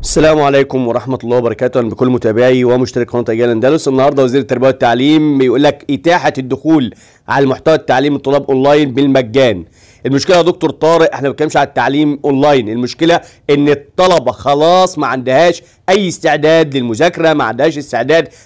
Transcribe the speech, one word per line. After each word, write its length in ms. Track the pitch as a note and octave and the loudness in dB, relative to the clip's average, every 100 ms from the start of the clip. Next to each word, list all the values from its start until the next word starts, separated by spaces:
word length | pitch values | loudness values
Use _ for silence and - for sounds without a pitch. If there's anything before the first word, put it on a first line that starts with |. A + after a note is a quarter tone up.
| - - | -2 0
السلام 260 | D#3 D#3 | 2 2
عليكم 460 | C#3+ C#3 C#3 C3 A#2+ | 2 2 0 -2 -2
ورحمة 320 | A#2 A#2+ B2+ | -4 -6 -8
الله 140 | A#2 B2 | -2 -2
وبركاته، 400 | A#2 A2 B2+ C3 | 0 -2 -2 -2
أهلًا 120 | A2+ | -4
بكل 180 | G#2+ B2+ | -2 -2
متابعي 560 | B2 A#2+ A2 B2 B2+ | 0 0 2 2 2
ومشترك 480 | B2 B2+ B2+ B2+ A#2 | 2 0 0 -4 -4
قناة 140 | A#2+ A#2+ | -4 -4
أجيال 200 | A2+ A#2+ | -2 0
أندلس. 380 | A2+ B2 D#3 D3+ | 0 0 0 0
النهاردة 360 | C3 C3+ C#3 | 0 0 2
وزير 180 | B2+ C3+ | 0 0
التربية 260 | C3 B2 C3 | -2 -2 0
والتعليم 720 | B2+ B2 A#2 C#3 D#3 D3+ C#3 | 0 0 0 2 2 2 2
بيقول 260 | C3 A#2+ | 2 2
لك 220 | D3 C#3+ - | 0 -2 -6
إتاحة 440 | C#3 E3 F3 C#3+ D3 | -4 0 0 0 -4
الدخول 560 | B2+ B2+ D#3 D#3+ A#2+ - - _ - | -8 -6 0 2 0 -8 -20 _ -4
على 160 | B2 | 0
المحتوى 320 | C#3 B2+ - D#3+ | 0 0 0 0
التعليمي 400 | - B2+ C#3+ C#3 | 0 0 0 -2
للطلاب 360 | C3+ C#3+ C#3 | -2 -2 0
أونلاين 420 | C3+ C3+ D3+ D3 | 0 2 2 0
بالمجان. 720 | B2 C#3+ C3+ A#2+ A#2+ B2+ F#2+ D#2+ _ _ _ B2+ | 0 0 0 0 0 0 0 -8 _ _ _ -4
المشكلة 320 | C3+ - F3+ | -4 2 2
يا 40 | |
دكتور 280 | E3 F3 D#3 | 2 0 -4
طارق، 440 | - D#3 E3 D#3+ | -2 2 4 2
إحنا 140 | C3 C#3 | 0 -6
ما 20 | |
بنتكلمش 280 | C#3 D3+ D#3 | -4 -2 0
على 100 | C#3 | -2
التعليم 520 | - B2 C#3 D3+ C#3+ D3 | -2 -2 0 0 -2 -2
أونلاين، 440 | C3+ D3 C#3+ G#2 | 0 2 2 0
المشكلة 520 | A2+ B2 - E3 E3+ - _ - | -6 -6 -2 0 0 -2 _ -2
إن 200 | C#3+ D3 | 0 2
الطلبة 640 | C#3+ - - F#3 E3+ B2 | 0 -4 0 2 2 0
خلاص 680 | A#2 B2+ C#3+ D#3+ F3+ F#3 D3+ | -4 -2 0 2 2 2 -2
ما 100 | C#3 | -4
عندهاش 540 | C3 B2+ C3 F3 E3 - _ - | -4 0 2 2 0 -10 _ -2
أي 180 | G3 F#3+ | 0 0
استعداد 680 | - E3 D3+ D3 E3 D3 C3+ | -4 -2 0 2 2 2 -2
للمذاكرة، 560 | A#2+ A2+ E3 E3+ E3 | -4 -2 -2 0 0
ما 100 | D#3 | 0
عندهاش 340 | A#2 A#2 D3+ D3 | -2 0 -2 -2
استعداد 500 | C#3 A#2 B2+ D#3+ E3 - | -8 -6 0 0 0 -10